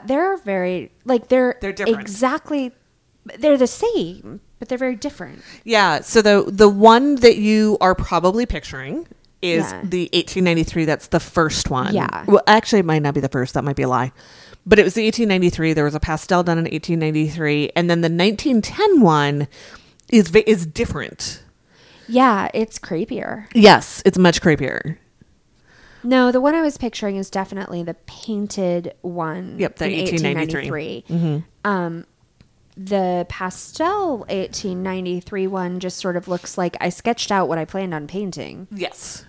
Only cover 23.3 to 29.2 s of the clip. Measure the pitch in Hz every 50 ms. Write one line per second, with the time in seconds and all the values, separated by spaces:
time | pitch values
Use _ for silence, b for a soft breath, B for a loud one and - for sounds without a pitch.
23.3 | - 214 208 - - 233 202 202 160 - - - - - - 202 - 180 185 175
24.3 | 165 - - 180 151 - 139 131 - - - 156 160 - _ _ _ _ _ _
25.3 | _ _ _ _ _ _ b b b b b b b b b 240 262 262 247 247
26.3 | 247 254 262 285 311 330 320 294 277 - 262 226 - - 220 202 196 196 196 -
27.3 | - 196 190 - 202 190 190 - 175 175 170 170 165 - _ - - - - 220
28.3 | 214 202 208 202 - 202 190 175 175 175 170 - - _ - 180 175 175